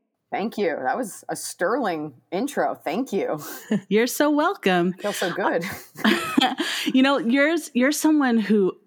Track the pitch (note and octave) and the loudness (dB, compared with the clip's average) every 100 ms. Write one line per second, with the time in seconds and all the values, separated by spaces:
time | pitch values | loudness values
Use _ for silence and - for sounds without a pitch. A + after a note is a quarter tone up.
0 | _ _ _ B2+ G#3 - F3+ C#3+ C3 F3+ | _ _ _ -6 -4 -2 -2 0 -2 -2
1 | G#3 - - E3 - - F3+ B3+ A3 D#3+ | -4 -10 -10 -10 -10 -4 -2 0 -2 -4
2 | D3+ - _ F3+ C4+ - D3 B2+ - F3 | -6 -12 _ -4 -2 -2 -2 -2 -4 -4
3 | C4+ G3 B2+ D3 - - - G#3+ - G#3 | -2 -2 -2 -4 -8 -12 -4 -4 0 0
4 | B3 - D4 D4 E4 G4 G3 F3+ F3 F3+ | 2 0 2 2 0 0 0 2 0 -2
5 | G3+ G3+ F#3 E3 A3 F#3 F#3 - - - | -6 -4 -4 -2 -2 -2 -4 -8 -14 -2
6 | A3 E4+ - - B3+ - F4 - - B3+ | 0 0 0 0 0 0 -4 -4 0 2
7 | C4+ C#4 A3+ C#4 D4 E4 - A#3+ B3+ D4 | 4 2 2 2 4 2 -2 0 2 2
8 | D#4 D4+ C4 A3+ G3 G#3+ F#3 - | 4 4 4 2 4 4 2 0